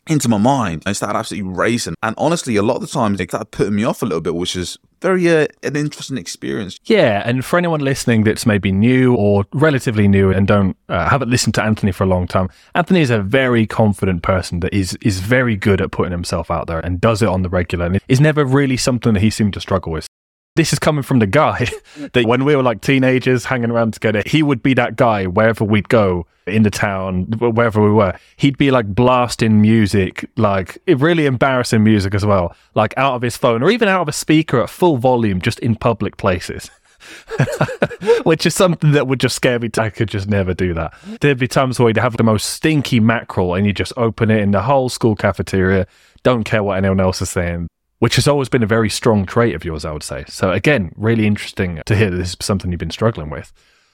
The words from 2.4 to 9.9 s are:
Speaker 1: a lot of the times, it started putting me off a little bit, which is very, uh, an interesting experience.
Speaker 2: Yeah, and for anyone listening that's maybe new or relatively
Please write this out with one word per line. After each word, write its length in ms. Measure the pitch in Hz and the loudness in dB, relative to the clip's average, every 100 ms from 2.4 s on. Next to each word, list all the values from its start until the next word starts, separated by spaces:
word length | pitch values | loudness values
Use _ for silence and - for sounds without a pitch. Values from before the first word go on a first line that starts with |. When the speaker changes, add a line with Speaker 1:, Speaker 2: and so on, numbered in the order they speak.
| - 107 | -2 0
Speaker 1:
a 60 | |
lot 140 | 104 127 | 0 -2
of 40 | |
the 60 | - | -4
times, 340 | 151 110 98 | -2 -2 -2
it 100 | 92 | -4
started 200 | 120 107 | -6 -8
putting 240 | - - | -4 -2
me 100 | 104 | 0
off 160 | 117 - | -2 -2
a 40 | 120 | -4
little 160 | 82 | -4
bit, 120 | 82 | -4
which 220 | 82 90 92 | -4 -4 -6
is 220 | 85 - _ _ | -8 -10 _ _
very, 260 | 175 185 170 | -2 0 2
uh, 180 | 160 147 - | 2 0 -4
an 140 | - 143 | -6 -4
interesting 400 | 147 - 143 131 | -6 -8 -10 -10
experience. 600 | 87 - 131 135 95 - - | -10 -10 -8 -6 -8 -8 0
Speaker 2:
Yeah, 360 | 220 147 101 117 | 2 4 2 -2
and 180 | 127 | -4
for 140 | 123 175 | 0 0
anyone 220 | 175 156 | 0 -2
listening 440 | 139 139 - 117 | -2 -2 0 2
that's 220 | 107 - - | 2 2 2
maybe 260 | 104 95 | 0 2
new 420 | 95 113 127 127 | 2 4 4 4
or 300 | 123 101 101 98 | 4 2 2 0
relatively 560 | 147 156 135 - | 0 0 2 0